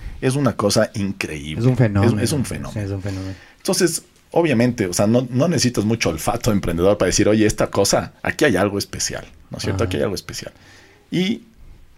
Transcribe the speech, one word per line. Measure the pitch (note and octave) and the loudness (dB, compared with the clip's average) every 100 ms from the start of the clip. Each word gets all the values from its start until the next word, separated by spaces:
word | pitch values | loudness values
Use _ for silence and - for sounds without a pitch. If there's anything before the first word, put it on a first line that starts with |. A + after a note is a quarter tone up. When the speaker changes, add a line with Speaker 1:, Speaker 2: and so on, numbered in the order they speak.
| - - | -12 -4
Speaker 1:
es | C3 C3+ | -2 0
una | C3+ - | 0 0
cosa | G#2 A2 G#2+ | 0 2 0
increíble. | - G2 F#2+ - D#2 C#2+ D#2 | -2 -4 -4 -8 -8 -8 0
Speaker 2:
Es | A#2+ | 2
un | B2+ | 4
fenómeno. | A#2 G2 G#2+ A2 | 2 4 2 2
Speaker 1:
Es, | |
es | A#2+ | 0
un | C#3+ | -2
fenómeno. | A#2 - - | -4 -6 -8
Speaker 2:
Sí, | G#2+ G2 | -6 -6
es | |
un | G2 | -6
fenómeno. | G2 F#2+ F#2+ F#2+ - _ | -6 -8 -10 -12 -18 _
Speaker 1:
Entonces, | - - F3 - - _ _ - | -4 2 0 0 -10 _ _ 0
obviamente, | E3 A2+ B2 A#2+ F#2+ | 2 4 2 2 -2
o | |
sea, | F2 G#2+ | 0 2
no, | A#2+ B2+ | 2 2
no | B2+ D#3+ | 0 2
necesitas | D3+ B2 - | 2 0 0
mucho | G#2 A2+ F#2+ | 0 0 -2
olfato | D#2 - G#2 - | -2 -4 -2 0
emprendedor | G2+ F2 E2+ F#2+ G#2 | 0 0 2 2 4
para | F#2 | 2
decir, | E2+ G2+ | 2 4
"Oye, | G#2+ G#2 | 4 4
esta | - - | 2 -2
cosa, | - G2 B2+ - - | 0 2 2 -2 -8
aquí | - - | -6 0
hay | D#3 F2+ | 2 2
algo | G2+ G2+ | 0 -2
especial", | - F#2 - - - - - | -6 -6 -6 -8 -12 -20 -16
¿no | - | -8
es | |
cierto? | - F#2+ | -4 -2
Speaker 2:
Ajá. | A2 | -2
Speaker 1:
Aquí | D#2 | -2
hay | |
algo | E2 F#2 | -2 -4
especial. | - - - - - - - _ - | -10 -14 -14 -18 -20 -20 -20 _ -6
Y | D#3+ F#3 A3+ - - - - - | -2 -2 -4 -10 -20 -20 -20 -20